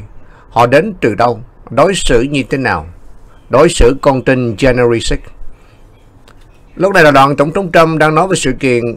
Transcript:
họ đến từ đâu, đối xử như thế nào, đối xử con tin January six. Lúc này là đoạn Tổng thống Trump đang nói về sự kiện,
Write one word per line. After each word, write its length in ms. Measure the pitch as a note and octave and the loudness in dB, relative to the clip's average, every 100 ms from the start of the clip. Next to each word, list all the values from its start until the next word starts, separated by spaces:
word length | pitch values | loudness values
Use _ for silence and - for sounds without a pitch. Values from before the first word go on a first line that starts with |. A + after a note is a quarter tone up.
| G#2+ - - - - | -12 -20 -20 -20 -6
họ 180 | A2 A#2+ | 0 2
đến 260 | C#3 G#3+ F#3 | 2 0 -4
từ 140 | B2 G2+ | -4 0
đâu, 240 | A#2 G#2+ - - - | -2 -2 -10 -20 -8
đối 260 | A#2 E3 G3 | 0 0 0
xử 260 | - B2+ | 0 0
như 220 | C3+ D3 B2+ | 0 -4 -4
thế 80 | C#3 | -4
nào, 280 | B2 F2 D#2 - - - - - - | -2 -4 -6 -18 -20 -20 -20 -20 -2
đối 200 | B2 E3 | 2 2
xử 260 | - A#2+ C#3 | 4 2 2
con 200 | D3 C3 | 0 0
tin 340 | A#2+ C3 A#2+ G2 | 0 -2 -2 -2
January 440 | C3 B2 A#2+ A#2 | 0 2 0 0
six. 200 | - C#3 - - - - _ _ - _ _ _ - - - - - - | -2 -6 -8 -14 -14 -14 _ _ -20 _ _ _ -20 -20 -20 -20 -20 -4
Lúc 180 | F#3 | 0
này 100 | F#3+ | 4
là 80 | D3+ | 4
đoạn 240 | C3+ C#3 C#3+ | 4 2 2
Tổng 160 | D3 | -2
thống 200 | G3 F#3+ | -2 -2
Trump 280 | E3+ D#3+ D#3+ | 2 2 2
đang 160 | D#3 D#3 | 0 0
nói 120 | F#3 | -2
về 80 | F3+ | -2
sự 180 | C3+ | -4
kiện, 300 | B2+ C3+ A#2+ A#2 | -4 -2 -2 -4